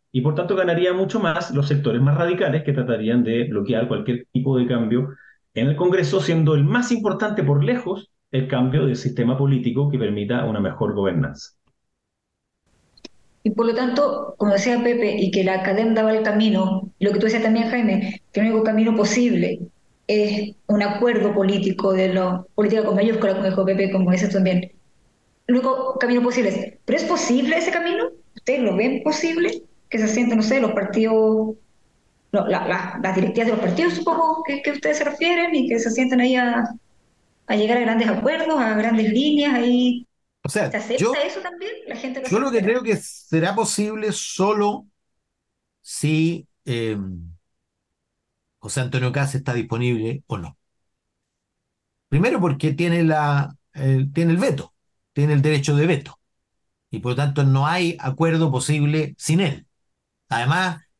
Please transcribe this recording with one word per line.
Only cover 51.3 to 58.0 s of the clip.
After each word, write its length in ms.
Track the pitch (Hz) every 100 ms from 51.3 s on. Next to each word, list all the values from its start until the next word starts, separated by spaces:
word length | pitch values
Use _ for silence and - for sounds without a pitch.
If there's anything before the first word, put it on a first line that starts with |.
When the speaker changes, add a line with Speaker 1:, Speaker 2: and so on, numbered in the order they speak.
| _ _ _ _ _ _ _ _
Speaker 3:
Primero 320 | 139 220 277
porque 320 | 180 139 156
tiene 300 | 139 170 170
la, 500 | 165 151 147 143 143 - _
eh, 320 | 143 135 131 139
tiene 180 | 156 170
el 60 | 175
veto, 360 | 262 139 - _ _ _ _
tiene 220 | - 151
el 80 | 147
derecho 340 | 143 147 139 143
de 100 | 160
veto, 320 | 143 - - _ _ _ _ _ _ _
y 100 | 110
por 120 | 123
lo 40 | 123
tanto 280 | 143 143
no 220 | 139 135 147
hay 300 | 180 170 165